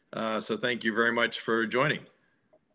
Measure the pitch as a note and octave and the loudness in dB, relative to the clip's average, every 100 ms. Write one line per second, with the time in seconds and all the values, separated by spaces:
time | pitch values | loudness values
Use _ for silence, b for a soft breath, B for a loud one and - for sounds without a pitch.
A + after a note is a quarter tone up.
0 | - - A2 A2+ A2 G#2+ B2 A#2 A2 G#2+ | -12 -6 -2 -2 -2 -2 -2 0 0 2
1 | A#2 A#2 A#2 - - A2+ A2 B2+ D3 G2+ | 2 2 0 -2 0 0 2 2 2 0
2 | - _ _ _ _ _ _ | -6 _ _ _ _ _ _